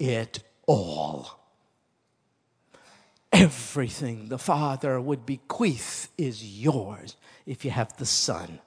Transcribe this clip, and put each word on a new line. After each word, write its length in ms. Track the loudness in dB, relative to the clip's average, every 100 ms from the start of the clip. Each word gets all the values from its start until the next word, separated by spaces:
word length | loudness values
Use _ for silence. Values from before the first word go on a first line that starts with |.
it 420 | 0 0 -2 -8 -16 _ 2
all. 720 | 2 2 -4 -4 -6 -12 -18 _ _ _ _ _ _ _ _ _ _ _ _ _ -20 -20 -20 _ _ 6
Everything 960 | 8 8 6 -6 -2 -2 -2 -6 -6 -8
the 100 | -6
Father 600 | 0 2 2 0 0 -2
would 240 | -2 -4
bequeath 840 | -4 -8 -6 0 0 0 -4 -10 -10 -4
is 260 | -4 -4
yours 720 | -12 -2 0 0 -2 -10 -16 -20 -20 -18 -12
if 180 | -8
you 60 | -4
have 260 | -2 -2 -4
the 100 | -2
Son. 520 | 0 0 -2 -6 -16